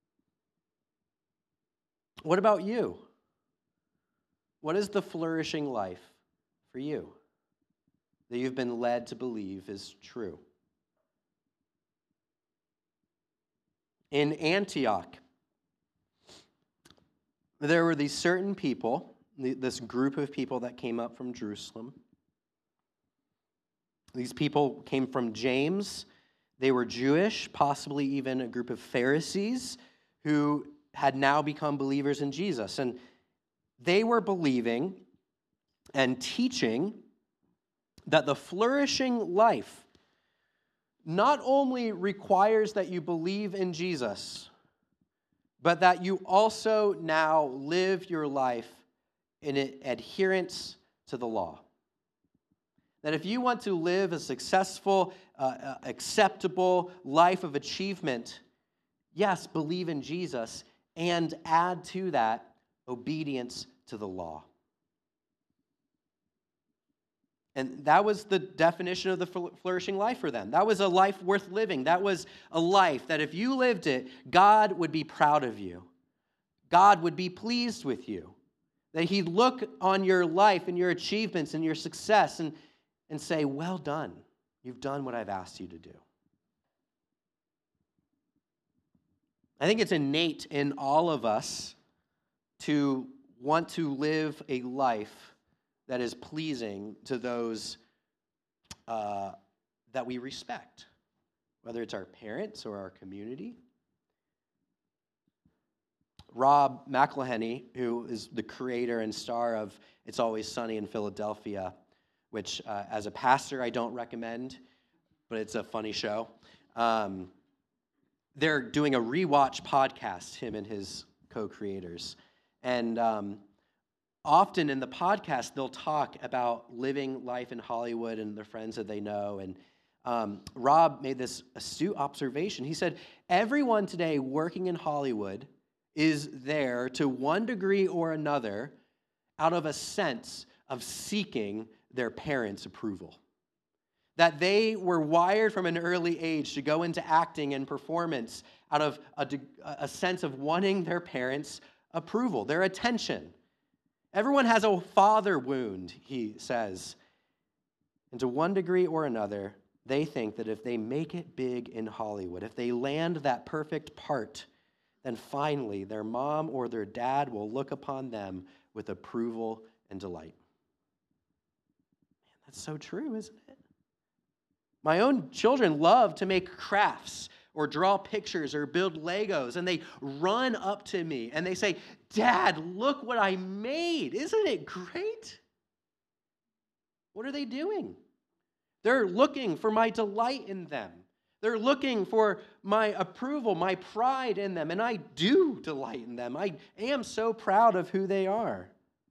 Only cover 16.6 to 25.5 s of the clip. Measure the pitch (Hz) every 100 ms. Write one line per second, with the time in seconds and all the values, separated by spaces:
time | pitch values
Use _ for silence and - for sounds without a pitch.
16.6 | _ _ - _ _ _ _ _ _ -
17.6 | 147 170 165 151 143 - 175 180 196 196
18.6 | 143 120 113 151 - - _ - 131 127
19.6 | 127 120 117 120 139 147 143 143 127 127
20.6 | 123 - 127 117 117 117 127 110 107 101
21.6 | - 113 117 - _ _ _ _ _ _
22.6 | _ _ _ _ _ _ _ _ _ _
23.6 | _ _ _ _ _ 123 123 - 147 147
24.6 | 139 - - 135 127 131 117 107 127